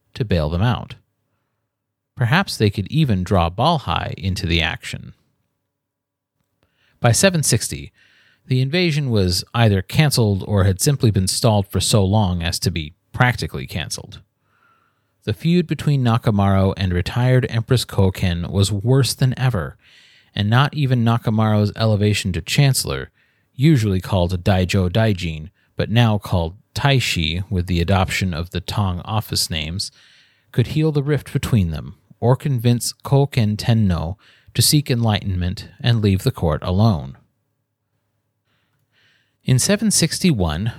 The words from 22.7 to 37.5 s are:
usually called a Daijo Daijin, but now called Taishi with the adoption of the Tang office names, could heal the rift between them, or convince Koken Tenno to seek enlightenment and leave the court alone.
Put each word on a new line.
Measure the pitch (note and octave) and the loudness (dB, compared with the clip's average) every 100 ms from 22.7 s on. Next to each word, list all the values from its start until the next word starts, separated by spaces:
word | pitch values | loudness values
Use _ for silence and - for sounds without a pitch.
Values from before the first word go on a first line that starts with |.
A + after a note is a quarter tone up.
| B2+ - C2+ - _ _ _ _ | 2 -4 -6 -8 _ _ _ _
usually | - D3 C#3 G#2+ F#2 | 0 4 4 2 0
called | - F#2+ F2 | 0 0 0
a | F2+ | 0
Daijo | G#2 F#2 F2+ G2 F2+ | 0 2 2 0 0
Daijin, | A2 A2 F2+ E2+ D#2 D#2 _ _ | 2 0 0 -4 -8 -12 _ _
but | - E2+ | -6 0
now | A2+ A#2 G#2 | 2 2 0
called | - F#2 E2 G2 _ | -2 -2 -2 -8 _
Taishi | - C#3+ C3+ - F2+ D#2 E2+ F#2+ | -2 0 2 0 -2 -2 -4 -4
with | F#2 F2+ | -4 -2
the | F2 | -2
adoption | E2+ F#2+ G2 - F#2+ | 2 0 0 -2 -4
of | D#2 E2+ | -4 -6
the | F2 | -8
Tang | - - G2 F2+ | -6 -4 -4 -4
office | - G#2+ - - - | -4 -6 -4 -6 -4
names, | D#2+ D2+ F2+ - - _ _ _ _ _ | -6 -6 -8 -10 -14 _ _ _ _ _
could | - A#2 | -4 -2
heal | D#3 D#3 | 0 0
the | D3 | 0
rift | C#3 C#3+ - | -2 -4 -4
between | C#3 - A2+ F2 | -6 0 0 0
them, | D2 B1+ - _ - | -4 -10 -16 _ -4
or | A#2 C3+ | 0 0
convince | D3+ B2 A#2+ A#2+ - | 0 0 0 0 -4
Koken | - - C#3 C#3 - G#2 G#2 | -10 0 2 2 0 0 0
Tenno | - A2+ G2+ D#2+ D#2+ - _ _ _ | 0 2 2 0 -4 -10 _ _ _
to | - | -2
seek | - D3+ C#3+ | 2 2 0
enlightenment | A#2+ A2+ G#2 G2+ F#2 F2+ - - - | 0 0 0 -2 -2 -4 -6 -12 -4
and | B2+ A#2 | 0 2
leave | G#2 F#2+ | 2 2
the | B2+ | 0
court | - E2 D2+ | -2 -2 -2
alone. | - F#2 A2+ E2 C2 - _ _ _ | -2 2 2 2 -6 -16 _ _ _